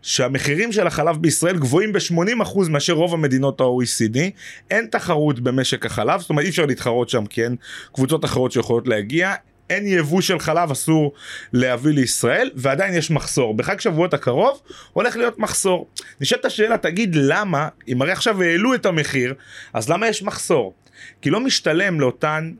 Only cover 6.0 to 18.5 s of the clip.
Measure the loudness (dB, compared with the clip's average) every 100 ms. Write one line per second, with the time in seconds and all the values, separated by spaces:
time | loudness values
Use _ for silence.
6 | 0 0 0 0 0 0 0 0 0 0
7 | 0 -2 -2 -4 -4 -4 -10 -18 -14 -2
8 | 0 0 -2 0 0 0 0 0 2 -2
9 | 0 -2 -2 -4 _ _ _ -4 0 0
10 | 2 0 2 0 0 0 0 -2 2 2
11 | 2 -4 -16 -16 -2 0 2 2 2 2
12 | 2 0 0 2 0 -2 -2 0 0 0
13 | 0 -2 0 0 0 0 -2 -2 -2 0
14 | 0 0 0 2 2 0 _ -20 -8 -2
15 | -2 0 -2 -2 -4 0 0 0 -4 -16
16 | -18 -6 -2 0 -2 0 2 2 0 0
17 | 0 4 4 2 0 -2 -2 -8 -6 -2
18 | 0 0 0 2 2